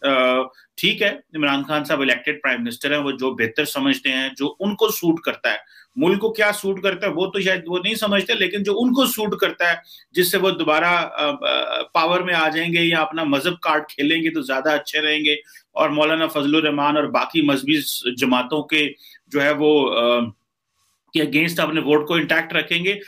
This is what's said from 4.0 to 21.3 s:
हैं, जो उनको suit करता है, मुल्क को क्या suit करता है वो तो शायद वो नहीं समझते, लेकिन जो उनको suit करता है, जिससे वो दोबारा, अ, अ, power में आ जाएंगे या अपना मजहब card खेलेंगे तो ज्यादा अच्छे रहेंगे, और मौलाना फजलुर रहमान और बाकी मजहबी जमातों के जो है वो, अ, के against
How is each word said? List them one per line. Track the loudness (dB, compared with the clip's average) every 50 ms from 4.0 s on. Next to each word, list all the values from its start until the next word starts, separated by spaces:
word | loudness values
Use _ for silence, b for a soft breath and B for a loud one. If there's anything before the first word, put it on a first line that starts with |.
| -2 -2
हैं, | -2 -2 -4 -4 -4
जो | -4 -6
उनको | -6 -4 -4 -4 -4 0 0 0 0
suit | 0 0 0 0 0 0 -2
करता | -4 -6 -2 -2 -2 -2
है, | -2 b b b b b b _ 0
मुल्क | 2 2 2 2
को | 0 -2
क्या | 0 2 0 0 0
suit | -2 -4 -4 -4 -2 -2
करता | -2 -2 0 -4
है | -4 -2
वो | -2 -2
तो | -2 -2 -2
शायद | 0 0 0 -2 -2 -6
वो | -6 -4
नहीं | -2 -4 -4
समझते, | -2 -2 0 0 0 0 0 0
लेकिन | 0 0 0 0 -2 -2
जो | -2 0
उनको | 0 2 2 2 2 2
suit | 2 0 -2 -4 -4 -2 0
करता | -2 -2 0 0 0 0
है, | 0 -2 B B B B B B _
जिससे | 0 0 2 2 2
वो | 2 2
दोबारा, | 0 0 0 2 2 2 4 2
अ, | 2 2 0 -2 -4 -2 -2 -2
अ, | -2 -2 -2 0 0 0 0 -2 -4 -4 -6 -2 0
power | 0 2 2 2 0 0
में | 0 0
आ | 2 2 0
जाएंगे | 0 -2 -2 0 0 2
या | 2 2 2 2
अपना | 0 -2 -2 -4 -2
मजहब | 0 0 0 0 -2 -4 -2 -2
card | 0 0 0 -2
खेलेंगे | -4 -4 -2 0 0 0 0 0 -2
तो | -2 -4 -4
ज्यादा | -2 -4 -2 0 0 0
अच्छे | 0 -2 -2 -2 -2
रहेंगे, | 0 0 0 0 0 0 0 -2 B B B B B B _
और | 0 0 2
मौलाना | 2 2 2 2 2 2 0
फजलुर | 0 0 -2 0 2 2 2 2
रहमान | 2 0 2 2 2 2
और | 2 0
बाकी | 0 0 0 -2 0 0 2 2
मजहबी | 2 2 2 0 0 0 0 0 -4 -6 -6 -6 -6 -2
जमातों | 0 0 2 2 2 0 0 -2 -4 -2
के | -2 0 0 0 0 -4 B B B B B _ _
जो | -2 0
है | 0 2 2
वो, | 2 4 4 4 4 4
अ, | 2 2 2 2 2 2 2 0 -2 -6 _ _ _ _ _ _ _ _ _ _ _ _ _ _ _ -2
के | -2
against | 0 0